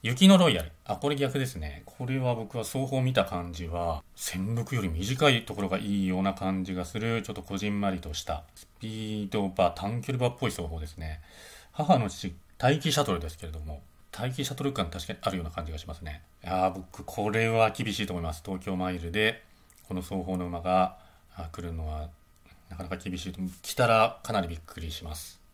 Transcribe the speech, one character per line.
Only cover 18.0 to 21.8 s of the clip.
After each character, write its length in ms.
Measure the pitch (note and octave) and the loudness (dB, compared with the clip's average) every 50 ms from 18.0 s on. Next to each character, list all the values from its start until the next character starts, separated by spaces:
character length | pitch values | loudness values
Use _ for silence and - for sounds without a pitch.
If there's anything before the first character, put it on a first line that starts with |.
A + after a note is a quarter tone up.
| G#2+ | -2
い 20 | |
と 60 | F#2+ | -2
思 80 | F#2 F2 | -2 -4
い 20 | |
ま 100 | E2+ F2+ | -4 -4
す。 100 | E2 - - | -6 -6 -6
東 180 | - F#2+ F#2 | -6 -6 -6
京 140 | - G#2 F#2+ | -4 -4 -2
マ 160 | F#2 F#2 F2+ | -2 0 -2
イ 60 | F2+ F2 | -2 -4
ル 120 | E2 E2+ | -6 -2
で、 320 | E2+ G#2+ G#2+ A2 A#2 - - - - - - _ - - - - | 0 2 2 2 2 -2 -14 -20 -20 -20 -20 _ -20 -20 -12 -6
こ 60 | G2 | -6
の 80 | F#2 | -6
双 140 | F2+ - G2+ | -6 -4 -4
方 200 | F#2+ F2 F#2+ F#2+ | -4 -2 -2 -2
の 100 | F2+ F2+ | -2 -2
馬 140 | F2 F2 E2+ | -4 -6 -4
が、 380 | E2+ F2+ F#2 F#2 F#2 F2+ - - - - - - - - - | 0 4 4 6 4 4 0 -10 -20 -20 -20 -20 -20 -20 -12
あ、 140 | - E2 D#2+ | -10 -10 -10
来 160 | - - E2+ | -8 -8 -8
る 80 | E2+ E2 | -6 -6
の 140 | E2 | -6